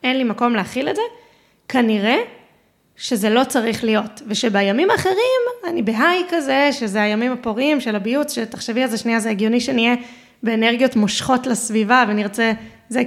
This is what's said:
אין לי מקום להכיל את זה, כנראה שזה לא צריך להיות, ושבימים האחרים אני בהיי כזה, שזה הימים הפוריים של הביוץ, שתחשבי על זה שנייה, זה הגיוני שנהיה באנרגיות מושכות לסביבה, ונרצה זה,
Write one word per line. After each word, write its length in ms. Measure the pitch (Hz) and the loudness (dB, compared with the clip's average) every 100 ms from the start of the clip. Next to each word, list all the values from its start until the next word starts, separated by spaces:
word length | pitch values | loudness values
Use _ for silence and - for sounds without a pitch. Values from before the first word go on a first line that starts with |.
אין 160 | 254 262 | 0 0
לי 60 | |
מקום 300 | 247 208 240 | 0 0 0
להכיל 340 | 226 180 247 285 | 0 -2 -4 -4
את 80 | - | -2
זה, 60 | 466 - - _ _ _ _ | -4 -6 -20 _ _ _ _
כנראה 480 | 262 233 214 202 269 466 - - _ _ _ _ _ | 0 2 2 2 0 -2 -10 -20 _ _ _ _ _
שזה 340 | - 233 214 | -4 -2 2
לא 140 | 220 | 2
צריך 400 | 247 262 226 220 | 2 0 0 -2
להיות, 380 | 233 214 214 - - | 0 0 -2 -10 -8
ושבימים 640 | 208 240 202 196 208 370 | -2 0 2 2 2 2
האחרים 520 | 466 370 381 494 523 480 480 381 | 2 0 0 2 2 0 -4 -6
אני 140 | 339 | -2
בהיי 400 | 214 220 294 359 359 | -2 2 2 2 0
כזה, 380 | 339 277 269 285 | -2 0 2 2
שזה 300 | 277 226 196 | 0 -4 0
הימים 300 | 208 214 247 | 0 0 -2
הפוריים 480 | 247 240 214 277 302 | -2 -4 -2 0 0
של 160 | 247 214 | 0 -4
הביוץ, 360 | 196 262 294 | -2 -2 -2
שתחשבי 500 | - 226 196 - 226 | -4 -6 -8 -6 -2
על 60 | 254 | 0
זה 100 | 220 | -2
שנייה, 220 | 233 226 | 0 0
זה 100 | 220 | 0
הגיוני 300 | 208 220 240 | 0 2 2
שנהיה 340 | 233 254 226 247 240 - - _ | 2 0 2 0 -4 -20 -20 _
באנרגיות 540 | 220 220 226 233 254 233 | -2 2 2 4 2 4
מושכות 500 | 208 - - 254 254 | 0 0 0 0 2
לסביבה, 580 | 226 - 220 208 254 233 | -2 0 0 2 4 4
ונרצה 440 | 208 208 202 226 220 - - _ | 0 -2 0 -2 -2 -6 -20 _
זה, 140 | 240 | -2